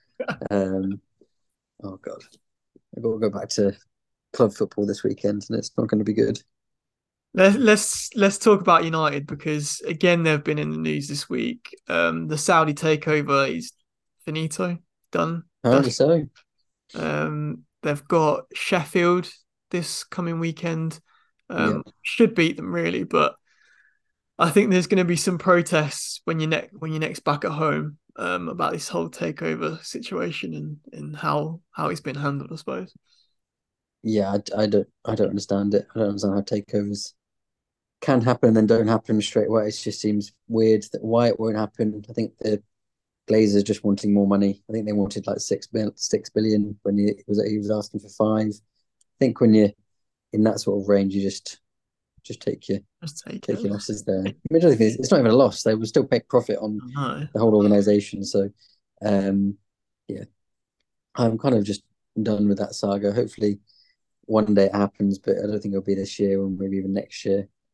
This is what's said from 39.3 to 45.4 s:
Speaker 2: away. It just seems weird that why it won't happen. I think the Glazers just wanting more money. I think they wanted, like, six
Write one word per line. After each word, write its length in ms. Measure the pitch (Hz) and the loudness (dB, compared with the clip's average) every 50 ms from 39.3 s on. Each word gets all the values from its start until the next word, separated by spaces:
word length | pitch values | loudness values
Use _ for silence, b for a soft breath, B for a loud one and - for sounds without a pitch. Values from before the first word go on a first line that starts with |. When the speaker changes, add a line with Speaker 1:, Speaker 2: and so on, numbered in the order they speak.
| - 113 104 | 0 0 0
Speaker 2:
away. 220 | 98 110 113 107 107 | 2 2 0 0 0
It 120 | 107 - | -4 -8
just 200 | - 107 101 - | -8 -10 -8 -4
seems 320 | - 107 107 104 101 - _ _ _ - | -2 -2 -2 -2 -4 -6 _ _ _ -4
weird 340 | 113 113 113 110 110 104 101 - - | 0 2 4 4 4 4 2 -4 -10
that 120 | - - | -8 -4
why 240 | 113 113 117 120 117 | 0 2 2 4 2
it 100 | 104 - | 2 0
won't 180 | 110 113 107 | -2 -2 -2
happen. 460 | 107 107 104 _ - 117 107 107 104 104 - | -2 -4 -4 _ -2 -2 -2 -2 -6 -10 -10
I 20 | 113 | -6
think 240 | - 113 - - - | -4 -4 -6 -6 -6
the 220 | - 107 107 104 - _ _ _ _ _ _ _ _ _ _ _ _ - | -4 -2 -2 -2 -4 _ _ _ _ _ _ _ _ _ _ _ _ 2
Glazers 340 | 107 110 110 104 101 101 101 | 4 4 6 6 4 4 2
just 200 | 107 104 - - | 2 0 -2 0
wanting 280 | 107 101 98 - 104 101 | 0 0 0 2 2 4
more 140 | 101 101 | 4 4
money. 380 | 98 101 101 101 101 98 - _ - | 4 4 4 2 2 0 -2 _ -8
I 40 | 110 | -6
think 120 | 113 107 | -6 -4
they 80 | 107 104 | -2 -2
wanted, 360 | 104 98 95 - 101 - - | 0 -2 -2 -4 -6 -6 -6
like, 100 | 104 | -6
six 300 | - | -6